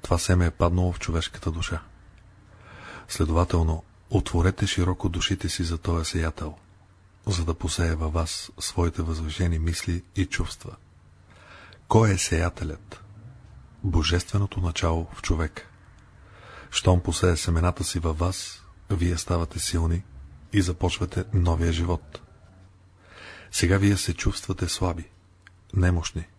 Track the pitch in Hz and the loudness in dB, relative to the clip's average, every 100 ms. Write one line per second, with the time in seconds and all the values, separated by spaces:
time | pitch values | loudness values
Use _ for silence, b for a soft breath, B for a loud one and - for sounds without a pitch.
0 | - 87 - 90 87 - 85 90 90 87 | 2 0 4 4 4 2 2 4 2 0
1 | - 82 - - - 80 - 87 - - | -2 -2 -4 -6 -6 -4 -4 -6 -8 -20
2 | - - - - - B B B B B | -20 -20 -20 -20 -20 B B B B B
3 | B - 78 80 87 87 80 80 - - | B -2 2 2 4 4 2 0 -6 -20
4 | _ 95 - 85 85 - 98 - 90 90 | _ -2 2 2 2 2 0 2 0 0
5 | 95 85 - 98 90 - 85 82 - 85 | -2 -2 -2 -2 -2 -2 -2 -2 0 -2
6 | 80 92 80 - 78 76 - - - - | 0 -2 -2 -4 -10 -10 -20 -20 -20 -20
7 | - _ - 90 82 82 82 - 85 82 | -20 _ -4 -2 0 -2 -4 0 0 0
8 | 80 82 82 - - - - - 85 - | 0 0 -2 -6 -12 -10 -8 0 0 0
9 | 82 80 80 76 87 82 82 85 - 87 | -4 -2 -4 -2 0 2 0 -2 -2 -4
10 | - - 92 - 87 - - - - - | -4 -4 -2 -2 -4 -6 -14 -16 -20 -20
11 | - - - B B B B B - 110 | -20 -20 -20 B B B B B 2 4
12 | 110 95 - 82 85 - - - - - | 6 4 0 0 0 -2 -8 -8 -14 -20
13 | - - - - - - - - 95 82 | -20 -20 -20 -20 -20 -20 -20 -6 0 2
14 | 76 85 - 101 101 - 87 85 87 82 | 2 0 0 -2 -2 -2 -2 0 0 0
15 | 82 - - 80 80 - - - - - | -2 -8 -2 0 0 -4 -18 -20 -20 -20
16 | - - B B B B B - - 90 | -20 -20 B B B B B 0 4 4
17 | 90 85 90 82 - 82 87 87 - 90 | 4 2 4 2 2 2 2 0 -4 -2
18 | 82 78 87 92 - - - - - 90 | -2 0 0 -2 -8 -14 -20 -20 -4 0
19 | 87 87 - 87 85 - - 85 82 85 | 0 0 0 -2 -2 -4 -2 0 2 0
20 | - - - - - 104 87 85 90 - | -4 -18 -20 -20 -2 0 0 0 -2 0
21 | 90 - 92 95 85 82 85 80 85 87 | -4 -4 0 2 2 2 2 0 0 -2
22 | - - - - - - - - - _ | -4 -20 -20 -20 -20 -20 -20 -20 -20 _
23 | B B B B B - 87 95 101 98 | B B B B B 0 2 4 4 4
24 | - 87 - - - 95 90 - 90 85 | 0 -2 -2 -2 -6 -4 -4 -2 -2 -4
25 | 82 - _ _ - _ _ 98 90 87 | -10 -18 _ _ -20 _ _ 2 4 2
26 | 82 - 82 | -2 -8 -10